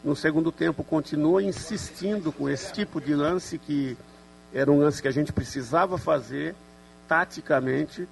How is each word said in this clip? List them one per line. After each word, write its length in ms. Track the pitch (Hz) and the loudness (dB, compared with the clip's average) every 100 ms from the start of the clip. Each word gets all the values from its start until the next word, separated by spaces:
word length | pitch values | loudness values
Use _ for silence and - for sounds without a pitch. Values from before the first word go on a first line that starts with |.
No 140 | 143 143 | -2 0
segundo 340 | 160 156 165 | 2 2 0
tempo, 320 | - 165 156 | 0 -2 -2
continuou 600 | 151 160 151 151 151 190 | -2 -2 0 0 4 4
insistindo 880 | 196 - - 214 - - 185 214 160 | 2 -4 -8 -8 -8 -6 -4 -2 -4
com 160 | 147 139 | -2 -2
esse 240 | 139 - | -2 -4
tipo 300 | - 208 165 | -6 -4 -4
de 120 | 135 | -2
lance, 440 | 147 147 180 - 160 | 2 2 0 -4 -10
que 400 | - 143 135 117 - - - - - | -4 -2 -2 -6 -14 -20 -20 -20 -8
era 180 | 131 139 | 0 6
um 60 | 143 | 6
lance 240 | 147 143 | 6 2
que 60 | 139 | 0
a 40 | |
gente 180 | 131 151 | 0 0
precisava 680 | - 127 143 120 160 185 180 | -2 -4 -8 0 2 2 0
fazer 560 | - 147 113 139 156 196 - - - - - | 0 0 0 -6 -6 -8 -20 -20 -20 -20 0
taticamente 1000 | 160 180 - - 139 131 135 151 - 180 | 2 2 -6 2 2 4 0 -2 -6 -12